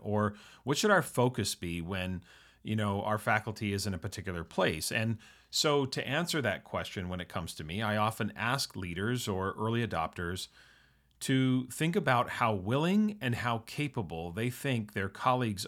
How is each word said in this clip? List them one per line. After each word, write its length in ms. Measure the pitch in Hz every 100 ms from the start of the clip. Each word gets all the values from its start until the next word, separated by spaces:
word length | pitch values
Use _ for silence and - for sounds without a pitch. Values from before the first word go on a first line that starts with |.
Or, 320 | - 104 104 104 - -
"What 140 | 123 147
should 140 | 208
our 120 | 190
focus 520 | - - 127 127 98 -
be 260 | 87 85
when, 400 | 85 95 92 90 - - - _
you 120 | - 110
know, 260 | 104 101
our 140 | 104 107
faculty 560 | - 110 113 104 107
is 140 | 98 101
in 60 |
a 60 | 90
particular 440 | 104 - 92 87
place?" 480 | 82 - 180 80 -
And 260 | 117 110 110 - - -
so 360 | - 156 147 135
to 220 | 147 -
answer 340 | 143 170 160
that 220 | 117 82
question 460 | - 95 82 - 90
when 120 | 90
it 80 | 90
comes 240 | 98 82 -
to 80 |
me, 180 | 76 92
I 160 | 110 107
often 360 | 107 - 107 -
ask 400 | 110 131 - -
leaders 520 | 92 85 104 123 117
or 260 | 92 95 -
early 280 | 107 117 113
adopters 600 | 87 80 - 87 92 - - - - _ _ _ -
to 460 | - 131 131 127 127
think 240 | - 160 196
about 340 | 143 123 117
how 240 | - 117
willing 640 | 104 92 135 165 208 214 208
and 140 | 131
how 240 | 113 113 117 -
capable 680 | - 147 123 85 82 85
they 200 | 85 123
think 420 | 123 139 120 104
their 160 | 101 95
colleagues 560 | - 131 127 120 95